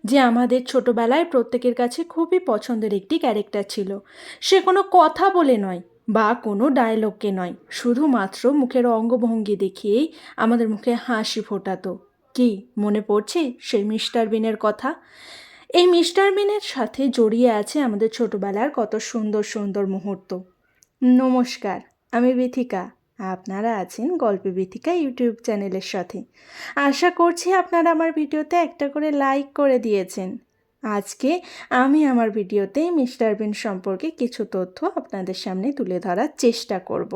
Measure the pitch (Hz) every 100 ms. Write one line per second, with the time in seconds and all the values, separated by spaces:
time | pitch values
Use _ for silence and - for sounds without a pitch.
0 | 202 269 247 233 247 254 254 262 254 226
1 | 226 277 339 277 233 247 247 240 247 247
2 | 330 - 330 370 359 247 - 233 214 196
3 | 190 320 285 208 202 208 202 - 190 196
4 | _ - - - - 381 370 370 381 370
5 | 311 320 381 370 294 233 190 180 - _
6 | - 220 214 247 226 202 262 269 226 220
7 | 220 208 208 190 180 - _ - 240 240
8 | 302 247 190 - 247 294 247 254 240 226
9 | 226 247 233 226 208 196 196 190 214 220
10 | 320 - - - 226 233 226 208 - 233
11 | - 226 220 - 208 196 196 185 190 -
12 | _ _ _ - 247 196 - - 208 208
13 | 208 208 214 349 294 247 - 220 208 214
14 | - 240 220 220 220 214 220 214 262 339
15 | _ - - - - - - 339 359 349
16 | 339 349 392 381 403 415 - 269 254 262
17 | 269 247 220 233 247 214 208 302 262 202
18 | 220 - 226 202 196 196 269 294 214 220
19 | - 233 214 214 208 220 202 196 196 190
20 | 190 185 _ 185 185 _ _ _ _ _
21 | 254 254 262 254 247 - 202 185 - _
22 | _ 233 247 254 254 254 247 190 185 _
23 | _ _ 190 185 185 190 226 220 185 -
24 | 247 349 240 190 196 185 185 226 311 349
25 | 277 247 240 226 - 208 196 190 - 202
26 | 175 196 226 _ - - - - 277 277
27 | 359 349 339 349 349 370 359 339 330 320
28 | 330 311 302 302 302 349 330 - 285 285
29 | 302 285 277 277 277 - 277 254 220 202
30 | 185 - 185 226 _ _ _ _ 233 208
31 | 202 - 254 349 - - - 247 262 302
32 | 294 240 226 214 190 208 196 226 330 339
33 | 247 - 220 208 214 208 220 190 190 190
34 | 320 320 240 247 214 196 180 - 330 330
35 | - 196 185 185 208 185 220 277 190 180
36 | 185 180 294 - 247 233 - 190 - -
37 | -